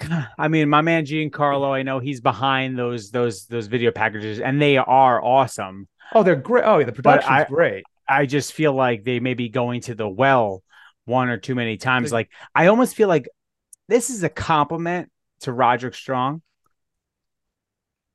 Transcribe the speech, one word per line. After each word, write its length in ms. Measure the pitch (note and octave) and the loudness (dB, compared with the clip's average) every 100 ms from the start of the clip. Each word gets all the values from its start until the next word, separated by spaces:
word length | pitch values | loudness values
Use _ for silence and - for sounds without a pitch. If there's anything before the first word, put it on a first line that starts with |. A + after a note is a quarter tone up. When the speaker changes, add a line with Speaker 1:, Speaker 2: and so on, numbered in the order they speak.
| D3+ E3 B2+ - | -2 -6 -6 -4
Speaker 1:
I 120 | D3+ | 0
mean, 200 | D#3+ D3 | 2 2
my 120 | D3+ | 2
man 220 | D#3+ E3 | 2 0
Giancarlo, 680 | C#3 D#3 D3+ - D3 C#3 C#3 | -2 -4 -6 -2 -2 0 -2
I 100 | C3+ | -2
know 160 | C3+ C3+ | -4 -6
he's 240 | C3 B2+ | -6 -4
behind 560 | C3 G#2+ C3+ C3 C3 B2+ | -2 0 0 0 -2 -4
those, 320 | A#2+ A#2+ G2+ | -4 -6 -6
those, 380 | B2 A#2+ A2 - | -2 -2 -4 -8
those 180 | A#2 G#2 | -8 -4
video 260 | A#2+ A#2 | -2 0
packages, 480 | A2 A2 G#2 G#2+ G#2+ | 0 -2 -2 -8 -6
and 220 | C3 C#3 | -4 2
they 160 | D3 C3+ | 4 4
are 420 | - C3 C3+ A#2 | 4 4 4 4
awesome. 640 | A#2+ C3 B2+ - G2 F#2+ G2 _ - | 2 2 0 -4 -12 -12 -20 _ 0
Speaker 2:
Oh, 80 | A3+ | 4
they're 140 | F#3 D3+ | 4 2
great. 280 | - B3 | 2 0
Oh, 140 | - G3 | 4 2
yeah, 80 | A#2+ | 2
the 60 | |
Speaker 1:
But 300 | B2 B2+ D3 | 0 4 4
Speaker 2:
production's 100 | C#3 | 4
Speaker 1:
I, 140 | C3+ D#3 | 2 2
Speaker 2:
great. 380 | D3 D3+ G2 - _ - | 0 0 -2 -12 _ -2
Speaker 1:
I 200 | C3+ C#3 | 0 0
just 260 | C#3+ - | -2 -4
feel 200 | - D3+ | -2 0
like 300 | C3 B2+ A2+ | 2 0 -2
they 160 | A2+ A#2+ | -4 -4
may 140 | B2+ | -4
be 160 | A#2+ A#2+ | -4 -4
going 320 | B2 A#2+ A#2+ | -4 -4 -6
to 140 | A#2+ A2 | -8 -8
the 120 | G#2+ | -6
well 540 | F#2+ C3+ C3 G#2+ F#2+ _ _ - _ - | 0 2 4 2 -4 _ _ -20 _ -4
one 240 | B2 B2 | -2 -2
or 80 | A2+ | -4
too 180 | - B2 | -6 -6
many 220 | A2+ G#2+ | -4 -4
times. 340 | C3 B2+ A#2 | -2 0 0
Speaker 2:
Like 160 | A#2 G#2+ | -2 -4
Speaker 1:
Like, 20 | - - | -10 -4
I 140 | - E3+ | 2 4
almost 280 | A#3 A#3 - | 4 2 2
feel 120 | G#3 | 2
like 200 | D#3 B2 - _ _ _ - - | 2 -2 -16 _ _ _ -16 -2
this 240 | A#3+ A#3+ | -2 -2
is 100 | A#3 | -4
a 80 | E3 | -6
compliment 800 | - - D#3 C#3+ E3 E3+ F3+ - _ _ _ | -4 -2 0 0 -4 -4 -6 -8 _ _ _
to 100 | - | -8
Roderick 440 | B2 A#2+ B2 B2+ - | 0 2 2 -2 -10
Strong. 480 | - B2+ B2+ D#3+ - _ _ _ _ _ _ _ _ _ _ _ _ _ _ _ _ | -6 -4 -4 -6 -14 _ _ _ _ _ _ _ _ _ _ _ _ _ _ _ _